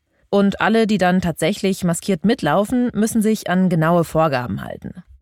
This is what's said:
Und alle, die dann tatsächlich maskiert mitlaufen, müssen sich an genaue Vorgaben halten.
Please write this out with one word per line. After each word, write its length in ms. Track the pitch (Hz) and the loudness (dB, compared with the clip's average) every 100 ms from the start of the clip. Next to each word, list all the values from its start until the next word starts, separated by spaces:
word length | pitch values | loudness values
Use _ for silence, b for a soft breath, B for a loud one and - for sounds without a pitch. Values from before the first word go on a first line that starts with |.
| _ _ _ | _ _ _
Und 300 | 202 202 - | 2 2 2
alle, 260 | 175 220 220 | 2 2 2
die 120 | 208 | 2
dann 240 | 180 180 | 2 2
tatsächlich 640 | 180 156 165 202 190 196 180 | 0 -2 -2 -2 -2 -2 -2
maskiert 400 | 170 - 190 190 | -2 -2 -2 0
mitlaufen, 640 | 247 156 160 208 247 247 | 0 0 0 0 0 -2
müssen 280 | - 220 233 | -2 -2 0
sich 280 | 214 220 - | 0 0 -2
an 200 | 180 185 | 0 2
genaue 340 | 165 160 175 | 2 2 2
Vorgaben 600 | 160 160 160 135 123 101 | 2 0 0 0 -4 -8
halten. 400 | - 50 - - - - | -10 -12 -14 -16 -20 -20